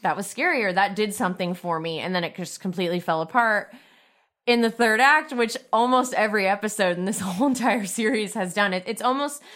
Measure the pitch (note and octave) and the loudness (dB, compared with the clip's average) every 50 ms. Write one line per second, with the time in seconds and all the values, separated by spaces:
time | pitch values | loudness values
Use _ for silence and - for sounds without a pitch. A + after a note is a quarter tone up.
0 | - E3+ D3+ F#3+ F#3+ - - A#3 D4+ F4+ D#4+ B3+ G#3 F#3+ F3+ F#3+ G3+ F#3+ G3 G#3 | -2 -2 -2 -2 -4 -8 -4 -2 0 0 0 0 0 0 2 2 2 0 0 -2
1 | G#3+ G3+ G3+ - G3 F3+ F3+ F#3 F#3 F3 F3+ F3 - E3+ E3 D#3+ D#3+ E3 D#3+ D3 | -2 -2 -2 -2 -2 -2 -2 -2 -4 -4 -4 -4 -4 -4 -4 -4 -4 -6 -6 -6
2 | A#2 F3 F#3 F3+ E3+ D#3 - F#3+ F3 - - - - F#3+ D#3 G3 F#3 E3 F3+ F3 | -4 -4 -2 -2 -4 -4 -6 -8 -12 -12 -10 -8 -8 -6 -4 -2 -2 -2 -2 -2
3 | - F3 D#3+ D#3+ E3 - - B3 A#3 A3 G#3 G3+ - - - B3+ _ _ _ _ | -2 -2 -2 -2 -2 0 2 2 2 2 2 0 -2 -6 -14 -20 _ _ _ _
4 | _ _ _ _ _ _ _ _ - A#3+ A#3+ A#3+ A3+ A3+ A3+ A#3 A#3+ A3 A3 A3+ | _ _ _ _ _ _ _ _ 0 2 2 4 2 2 2 2 2 2 4 6
5 | C4 C#4+ D4+ D#4 D#4 - C4 A#3+ A#3 A3+ - - - _ A3 A3 A#3+ B3+ B3+ B3+ | 6 6 6 4 2 -2 -2 -2 -2 -2 -4 -8 -6 _ 0 2 2 4 4 2
6 | B3+ B3+ - - G#3+ G#3+ G#3+ G#3 F#3+ F#3+ G3+ G3+ G#3+ G#3 - - F#3+ F3+ F3 F3 | 2 0 0 0 0 2 2 2 2 2 0 0 -2 -4 0 0 0 2 0 0
7 | F#3 A#3 A3 - F#3 F#3+ F3+ F#3+ C#4 C#4+ B3 - A#3 B3+ G3+ A#3 G3+ F3+ - A#3 | -2 -2 -4 -4 -4 -4 -2 0 2 2 2 2 2 2 2 0 -2 -4 -4 -2
8 | A3 G#3+ G#3+ G#3+ G#3+ F3+ - A3+ F#3 F3+ F3 G#3 G3+ F#3+ F#3 F#3 F#3 - G#3+ - | 0 0 0 0 -2 -2 -4 -4 -4 -2 0 0 0 0 0 -2 -4 -6 -6 -2
9 | G#3+ B3 C4 C#4 C#4+ D4 D4 - - - - | 0 0 0 0 -2 -4 -6 -10 -18 -20 -20